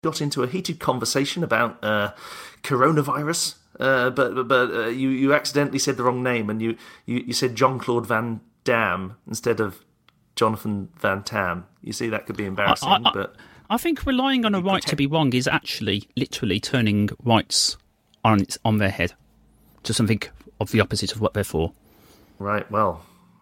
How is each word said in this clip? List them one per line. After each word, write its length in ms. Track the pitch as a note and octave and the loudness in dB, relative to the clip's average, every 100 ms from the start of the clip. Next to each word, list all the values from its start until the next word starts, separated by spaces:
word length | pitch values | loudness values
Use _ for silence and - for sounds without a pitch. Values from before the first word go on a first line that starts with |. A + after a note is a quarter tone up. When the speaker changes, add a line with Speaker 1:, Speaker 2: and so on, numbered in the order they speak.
Speaker 1:
got 180 | D#3+ D3+ | -4 -2
into 220 | D3 C#3+ | -4 -2
a 40 | B2+ | -2
heated 320 | F3+ F3+ D#3+ | -2 -6 -4
conversation 640 | - B2+ A2+ - C#3 - | -2 -2 0 -2 -2 -2
about, 400 | E3 A2+ A#2 - | 0 2 0 -2
uh, 300 | G#2+ G#2+ G#2 - - - - - | 0 0 0 -6 -18 -16 -18 -14
coronavirus, 920 | - C3 C3+ D#3 C#3 C3+ D3 E3+ - - _ - | -2 4 4 4 2 -2 -2 -2 -4 -6 _ -2
uh, 300 | C3 C3 B2+ | 2 4 2
but, 260 | C3 B2 A#2+ | 2 0 0
but, 120 | A#2+ | 2
but, 240 | C3 B2 | 4 4
uh, 140 | G2 A2+ | 0 -2
you, 220 | B2 C3 | 0 0
you 240 | C3 C3+ | 2 4
accidentally 460 | D3 D3 C#3+ C#3+ C3+ | 4 2 0 0 0
said 180 | - B2+ | -2 0
the 60 | |
wrong 200 | B2 B2+ | 0 0
name 260 | B2+ A#2+ G#2 | 0 0 -2
and 120 | A2 | -2
you, 160 | A2+ A2+ - - - | -2 -4 -10 -18 -4
you, 120 | A#2+ B2 | -4 -2
you 60 | |
said 220 | A#2+ C#3 A2+ | -2 -2 2
Jean-Claude 500 | C3 B2+ - A#2+ A2+ | 2 2 0 -2 2
Van 340 | A2+ A#2 A2 - _ | -2 0 -6 -10 _
Damme 520 | - A#2 G#2+ F#2+ F#2 - - | 0 2 2 0 -6 -12 -10
instead 320 | A2 - A2 | -6 -2 0
of 240 | G#2+ - _ _ _ _ _ - | 0 -4 _ _ _ _ _ 0
Jonathan 540 | A#2 A2 A2 G2+ F#2+ - | 0 0 -4 -4 -6 -4
Van 240 | G2+ G2 | -2 -2
Tam. 420 | G2 G#2+ F#2 F2 F2 _ | -4 -4 -2 -4 -8 _
You 100 | - | -12
see, 140 | G#2+ A#2 | -6 -4
that 160 | G#2+ - | -4 -6
could 100 | G#2 | -6
be 80 | G2+ | -6
embarrassing, 420 | G2 G2+ - C#3 | -2 -2 -2 0
Speaker 2:
I, 60 | G3+ | 0
I, 80 | - | 0
Speaker 1:
but 220 | G2 G2 - - - _ | -2 -8 -10 -20 -20 _
Speaker 2:
I 80 | A3 | -2
think 280 | E4+ D#4 - | -2 -4 -2
relying 400 | B3+ C4 C4 A3+ | 0 0 0 0
on 80 | G3+ | 0
a 40 | |
Speaker 1:
you 60 | F3+ | 0
Speaker 2:
right 160 | G3 | 0
to 40 | - | -2
Speaker 1:
protect 100 | D3 | 0
Speaker 2:
be 100 | C#3 | 0
wrong 260 | D#3+ C#3+ | 2 2
is 140 | B2 C3 | 2 0
actually 600 | B2 - - G#2+ G2+ - - | -2 -2 -4 -2 -2 -2 -4
literally 440 | C3+ - A#2 F#2+ | -4 -2 -2 -2
turning 500 | - B2+ A2 G#2 G#2 - | 0 0 2 2 2 -2
rights 540 | A#2+ A2+ - - - - _ _ _ _ | 2 2 2 0 0 -4 _ _ _ _
on 180 | A2+ G#2+ | 4 4
its, 160 | - - | 2 -2
on 140 | A#2 A2 | 0 2
their 120 | G2 | 2
head 220 | - F2 - _ _ _ _ _ _ | 0 -2 -4 _ _ _ _ _ _
to 100 | - | -4
something 280 | - A2 G#2+ - - - _ | 0 2 2 -2 -14 -20 _
of 120 | G#2 | 0
the 100 | A2 | 2
opposite 320 | F#2+ G#2+ F#2+ | 2 0 -4
of 80 | G#2+ | -2
what 120 | G#2+ | -2
they're 100 | G#2 G2 | 0 -2
for. 260 | D#2+ D#2+ - _ _ - - _ _ | 0 -2 -4 _ _ -20 -20 _ _
Speaker 1:
Right, 300 | G2+ G#2 - | -4 -4 -2
well, 360 | G#2 G#2 E2+ - _ _ _ | 0 0 -2 -12 _ _ _